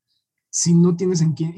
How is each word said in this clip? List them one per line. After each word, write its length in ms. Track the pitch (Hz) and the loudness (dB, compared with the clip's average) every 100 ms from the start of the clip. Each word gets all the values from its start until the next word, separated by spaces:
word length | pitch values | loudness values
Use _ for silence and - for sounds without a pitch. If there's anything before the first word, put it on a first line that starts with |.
| _ _ _ _ _ | _ _ _ _ _
Si 240 | - 165 | -6 0
no 220 | 170 180 175 | 4 4 2
tienes 240 | 185 180 | -2 -2
en 140 | 160 | -2
quién, 180 | 143 160 | -2 -6